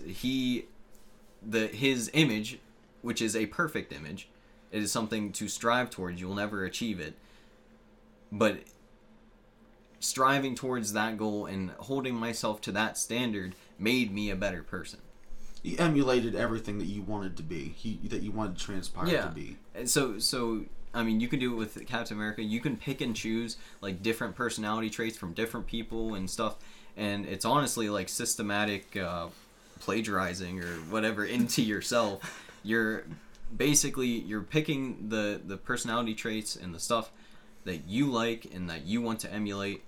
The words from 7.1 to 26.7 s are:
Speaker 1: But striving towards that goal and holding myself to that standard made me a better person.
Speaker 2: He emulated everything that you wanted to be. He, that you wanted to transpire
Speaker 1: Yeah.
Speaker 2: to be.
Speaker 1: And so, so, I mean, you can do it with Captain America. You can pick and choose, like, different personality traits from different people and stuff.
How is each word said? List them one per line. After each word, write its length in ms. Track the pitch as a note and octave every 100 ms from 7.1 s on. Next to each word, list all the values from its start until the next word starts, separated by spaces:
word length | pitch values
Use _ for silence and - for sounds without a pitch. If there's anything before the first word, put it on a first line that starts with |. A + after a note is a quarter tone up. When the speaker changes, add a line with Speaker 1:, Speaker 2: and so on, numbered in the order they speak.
| - - - - - - - - - - - -
Speaker 1:
But 300 | G2+ A2 D#2 - - - - - - - - - - - - - -
striving 560 | - B2+ C3 C#3 C3+ A#2+
towards 380 | C3 B2 G#2+
that 240 | G#2+ A2 G#2
goal 280 | G#2+ G#2 F#2+
and 240 | G2 F#2
holding 440 | - - C3+ B2+ A#2
myself 460 | A#2 A2+ A2+ G#2+
to 100 | -
that 260 | G2 G#2+ -
standard 560 | - A#2 B2 G#2 F2+ - - -
made 340 | G#2 B2+ A2
me 200 | G2 G#2
a 40 | F#2
better 280 | G2+ F2+
person. 360 | D2+ F2+ - - - - - - - -
Speaker 2:
He 160 | - -
emulated 560 | E3+ C#3+ C3 B2 A2+
everything 460 | F#2+ A#2 A2+ G#2 G#2
that 60 | F#2+
you 180 | G#2
wanted 340 | F#2+ G#2 F#2+ E2
to 60 |
be. 300 | D#2+ E2 C#2 -
He, 220 | A2+ G2+ G#2
that 180 | G#2
you 80 | G2+
wanted 260 | G#2 G#2 F2+
to 80 | -
transpire 420 | G2 - - E3+
Speaker 1:
Yeah. 180 | D3+ F2+
Speaker 2:
to 40 |
be. 280 | D2+ - - - G#2
Speaker 1:
And 120 | B2
so, 300 | D3 C3 G2+
so, 480 | - C3 A#2 A2 - - - A#2
I 80 |
mean, 160 | A2+ A2
you 80 | A#2+
can 120 | C#3+
do 140 | B2
it 40 | A#2
with 280 | G#2+ - -
Captain 320 | A#2 A#2 G#2
America. 240 | G#2+ G#2+
You 180 | G#2+ A#2
can 160 | D3 A2+
pick 260 | - C3+
and 140 | B2+ G#2+
choose, 420 | A2+ A2+ A#2 - - -
like, 200 | G2+ F2+
different 340 | G#2+ A2+ A#2 F2
personality 540 | A#2+ - G#2+ A2 A2
traits 260 | A2 A2+ -
from 160 | F2+
different 340 | E2+ A2+ A#2+ F#2
people 480 | A#2 A2 A2+ A2+ G2+
and 120 | F#2+
stuff. 280 | - A2 - -